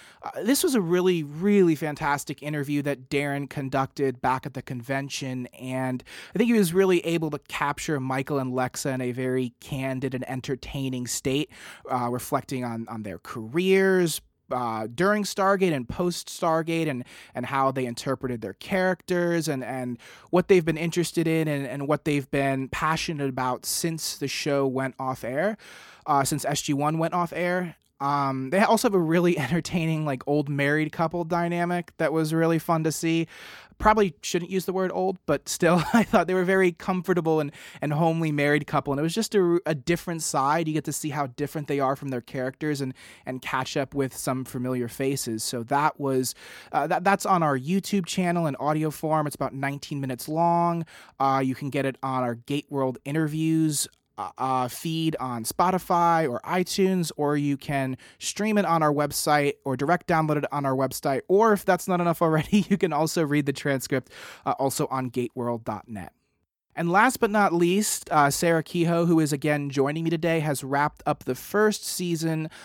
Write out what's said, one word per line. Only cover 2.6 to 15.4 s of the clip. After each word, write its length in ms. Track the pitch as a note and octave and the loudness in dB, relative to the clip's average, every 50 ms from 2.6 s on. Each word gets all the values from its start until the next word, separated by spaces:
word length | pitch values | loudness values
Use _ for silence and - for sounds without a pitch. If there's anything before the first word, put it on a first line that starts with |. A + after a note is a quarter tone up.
| C#3 C#3 D3 C#3+ | -2 -2 -2 -2
that 260 | C3+ D3 C#3 B2 C3 - | 0 -2 -2 -4 -4 -2
Darren 400 | - C#3 C#3+ C#3+ C#3 C#3 C#3+ C3+ | -2 -2 0 0 -2 -4 -6 -6
conducted 720 | - D3+ C#3 C3+ C3 C3+ C3+ - - - C#3+ C3+ B2+ B2 | -8 -8 -6 -2 0 0 0 0 -2 -2 0 0 0 0
back 280 | - C3+ B2+ C3 - C#3 | 0 0 0 0 -2 -8
at 80 | B2+ | -10
the 80 | C3 - | -10 -10
convention, 840 | - C3+ B2 A#2 C3 C3+ C3+ C#3 C#3 - - C#3+ C3 B2+ B2+ B2 - - - | -8 -10 -8 -6 -4 -4 -4 -4 -6 -8 -8 -6 -6 -6 -6 -8 -10 -12 -12
and 440 | B2+ B2+ C3 C3 C3 B2+ B2+ B2 - - - - - - - | -10 -6 -4 -4 -2 -2 -4 -4 -6 -10 -20 -18 -14 -4 0
I 60 | F3 | 0
think 120 | A#3+ A#3 | 2 4
he 60 | A#3+ A3 | 4 4
was 160 | G3+ E3 E3 | 4 4 4
really 320 | F#3 G3 F#3+ F#3 F3 - | 4 4 4 4 2 2
able 240 | E3 E3 E3 D#3+ D#3 | 0 -2 -2 -2 -2
to 100 | D3 D3 - - | -4 -6 -8 -8
capture 520 | - - D3 C#3+ D3 - - - D#3 C#3 | -4 -2 -2 -2 -2 -2 -4 -4 -2 -2
Michael 400 | C3 C3 C3 C3+ C#3 - D3+ C#3 | -2 -2 -2 -2 -2 -2 -2 -2
and 120 | C3 B2+ | -2 -2
Lexa 440 | B2+ B2+ B2+ B2+ - - - D3 C3 | -2 -2 -2 -2 -4 -4 -4 -4 -4
in 60 | B2+ | -2
a 100 | B2+ B2 | -4 -4
very 420 | A#2+ B2 C3 B2+ B2+ C3 B2+ A#2+ - _ | -4 -2 -2 -2 0 0 -2 -4 -6 _
candid 560 | - - D3 C3 C3 C3+ C3 C3 C3+ C3+ B2+ | -12 -10 -8 -6 -4 -4 -4 -4 -4 -4 -4
and 120 | B2+ B2+ - | -4 -6 -6
entertaining 800 | C3 B2+ - - C#3 B2 - - - C#3+ C3+ C3 B2+ B2+ B2 | -8 -6 -6 -6 -6 -8 -8 -8 -6 -6 -4 -4 -4 -4 -6
state, 460 | B2 - - - C#3 C3 C#3+ D3+ - - - - - - - - - | -6 -6 -4 -2 -2 0 -2 -2 -4 -8 -18 -20 -20 -20 -16 -8 -4
uh, 220 | B2+ B2 B2 A#2+ | -2 -2 -2 -2
reflecting 540 | A#2+ B2 - - D3 C3+ B2 - C#3 B2+ B2 | -4 -4 -4 -2 -4 -4 -4 -4 -6 -6 -4
on, 240 | A#2+ A#2 A2+ A2+ A2 | -4 -6 -6 -8 -8
on 160 | A2+ A2 G#2+ | -10 -10 -10
their 160 | G#2+ F2 E2+ | -10 -10 -12
careers, 1040 | - - - B2 A2+ A2 B2 E3+ F#3 F#3+ F#3+ F#3+ F#3+ F#3+ F#3+ F#3 F3+ E3 - - - _ _ _ _ - | -12 -12 -12 -10 -8 -4 -2 0 4 4 6 6 6 6 6 4 4 2 0 -4 -8 _ _ _ _ -6
uh, 380 | B2+ B2 B2 A#2 A2+ A2 A2+ A2 A#2+ | -4 -2 -2 -2 -2 -4 -4 -4 -2
during 300 | A#2+ F3 G3 G#3 G#3 G#3 | 0 2 2 2 2 0
Stargate 480 | F#3+ - - | -2 -2 0